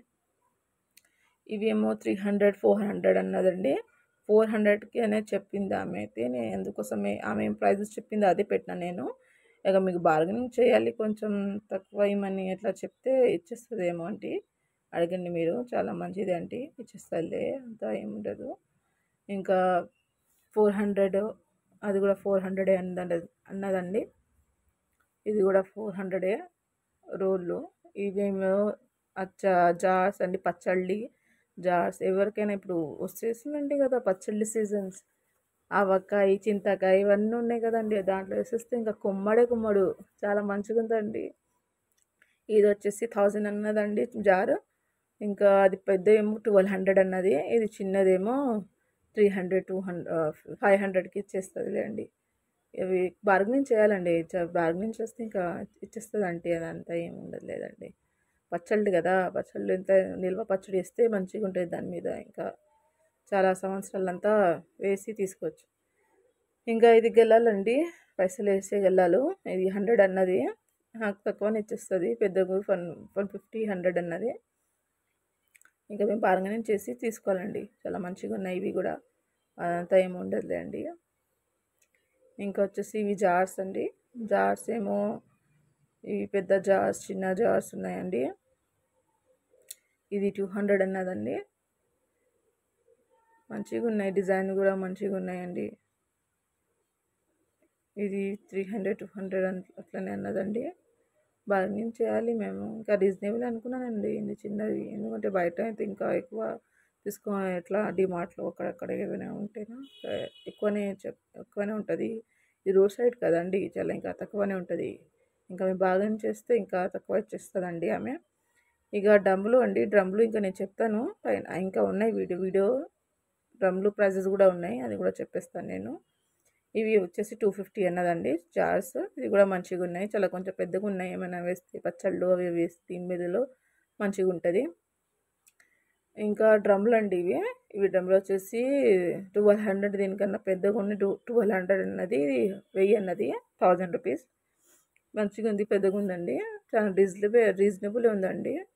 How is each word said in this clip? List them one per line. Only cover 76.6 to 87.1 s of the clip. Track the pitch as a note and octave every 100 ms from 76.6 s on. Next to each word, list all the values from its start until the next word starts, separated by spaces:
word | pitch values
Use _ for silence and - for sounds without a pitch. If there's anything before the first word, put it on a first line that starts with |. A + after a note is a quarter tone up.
| A3
చేసి | G3+ G#3+
తీసుకోవాలండి. | A#3+ A#3 G#3+ - F#3+ F3+ - G#3 _ -
చాలా | F3
మంచిగా | F3 F#3+ F#3+
ఉన్నాయి | G#3+ F#3+ F#3
ఇవి | G3+
కూడా, | F#3 F3+ - _ _ _ _ _ -
అదంతా | F3 F3 F3 F#3+
ఏమి | F#3 F3+
ఉండదులే | F#3+ G3 E3+ F3
అండి. | E3+ - D4 E4+ _ _ _ _ _ _ _ _ _ _ _ _ _ -
ఇంకా | G3+ F#3+
వచ్చేసి | G3 G3 G3+ G#3+
ఇవి | G#3
జార్స్ | G3+ G3 F3 F#3+ -
అండి. | F#3+ G3 D#4+ - _ B3
జార్స్ | G#3+ G3 G3 G3+ -
ఏమో | A#3 G3+ G3+ G#3 - - _ _ _ _ _ _ _
ఈ | - G3+ G3+
పెద్ద | G3+ F#3 G3
జార్స్, | F#3+ F#3+ G3+ G3 -